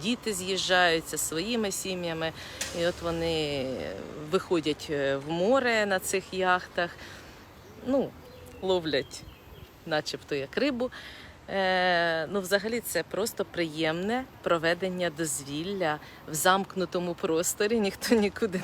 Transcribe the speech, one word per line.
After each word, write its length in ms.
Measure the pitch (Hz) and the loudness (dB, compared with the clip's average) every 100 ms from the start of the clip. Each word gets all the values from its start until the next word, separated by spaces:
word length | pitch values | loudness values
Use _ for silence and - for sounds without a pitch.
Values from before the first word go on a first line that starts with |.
діти 300 | 175 240 226 | -2 -2 -2
з'їжджаються 840 | 190 185 185 175 185 180 165 156 156 | -4 -2 -2 4 6 6 4 0 -4
зі 80 | |
своїми 460 | - 160 202 240 208 | -2 -2 -2 0 0
сім'ями, 640 | 196 190 185 170 160 160 - - - - 175 | -2 -4 -4 -4 -2 -4 -6 -12 -8 -6 0
і 60 | 170 | 0
от 80 | 175 | 0
вони 640 | 170 165 165 160 151 143 131 113 76 95 - - 151 | -2 0 0 0 0 0 -2 -4 -6 -8 -10 -10 0
виходять, 560 | 185 - 170 151 147 - | 0 2 2 2 -2 -2
е, 260 | 143 139 139 | 0 2 0
в 140 | 143 | 0
море 560 | 170 185 269 247 226 208 | 2 4 4 4 2 2
на 120 | 190 | 0
цих 360 | - 190 - | 0 -2 -2
яхтах, 560 | 185 185 180 - - 175 - - - - - - - - - - | 0 4 2 2 -2 -2 -4 -14 -16 -16 -18 -20 -20 -20 -10 0
ну, 240 | 269 165 - - - - - | 2 2 -4 -18 -18 -18 -6
ловлять 600 | 190 185 156 135 - - - - - - - - - | 0 2 2 0 0 -8 -14 -18 -20 -18 -18 -16 -2
начебто 480 | 151 - 147 - | -2 -2 -8 -4
як 220 | 143 139 - | -4 -2 0
рибу. 340 | 277 247 247 - - - - - - | 2 2 -4 -6 -14 -16 -18 -18 -4
Е, 760 | 196 185 185 180 175 170 160 156 | 0 2 4 4 4 4 2 0
ну, 140 | 202 | -2
взагалі, 400 | 185 196 214 233 | 2 2 2 -2
це 220 | - 170 | -2 -2
просто 420 | 156 180 226 - | -2 -2 -2 -2
приємне 800 | 190 - 165 151 160 165 196 247 262 - | -4 -2 -2 0 0 0 0 -2 -4 -6
проведення 680 | - 170 165 175 185 180 175 | 2 4 4 2 0 0 -2
дозвілля 880 | 147 160 139 139 147 175 196 165 151 - - - | 0 -2 -2 -4 -6 -4 0 0 0 -6 -16 -8
в 60 | |
замкнутому 800 | 156 185 196 190 185 175 185 175 | 2 6 6 4 -2 -2 -2 -2
просторі. 640 | 170 185 160 175 - 214 233 | -2 0 2 0 0 2 4
Ніхто 340 | 196 - - | 2 0 4
нікуди 460 | 233 208 - 220 185 | 4 4 2 -2 -2